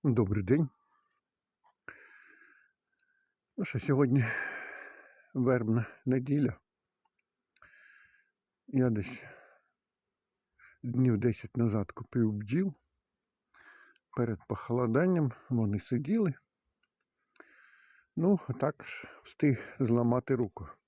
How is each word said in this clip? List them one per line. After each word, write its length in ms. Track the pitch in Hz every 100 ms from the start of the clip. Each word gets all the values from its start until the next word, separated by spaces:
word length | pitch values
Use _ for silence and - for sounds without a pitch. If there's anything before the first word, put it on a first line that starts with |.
| 151
Добрий 380 | 117 101 104
день. 240 | 92 143 147 _ _ _ _ _ _ _ _ _ _ _ - - - - - - - _ _ _ _ _ _ _ _ _ _ -
Ну 80 |
що, 160 | 185 123
сьогодні 440 | - 135 139 135 113 - - - - - - - - _ _
вербна 520 | 131 127 127 110 113 107 - -
неділя. 500 | 131 127 143 127 101 _ _ _ _ _ _ _ _ _ _ - - - - _ _ _ _ _ _ -
Я 240 | 135 127
десь 320 | 107 95 - - - - _ _ _ _ _ _ _ _ _ _ _ - _
днів 360 | 127 117 127 107
десять 380 | 120 107 - -
назад 360 | 117 107 95
купив 400 | - 120 123 110
бджіл. 420 | 104 104 143 190 143 _ _ _ _ _ _ _ _ - - - _ _ -
Перед 220 | 117 107 -
похолоданням 840 | 107 - 120 123 117 180 180 143 - -
вони 320 | 120 107 101
сиділи. 540 | - 123 143 220 190 131 _ _ _ _ _ _ _ _ _ _ - - - _ _ _ _ -
Ну, 240 | 170 196 -
а 40 |
так 320 | 123 147 -
ж 240 | - - - -
встиг 540 | - - 147 127 - -
зламати 540 | 123 120 120 123 -
руку. 340 | 131 110 - 80 -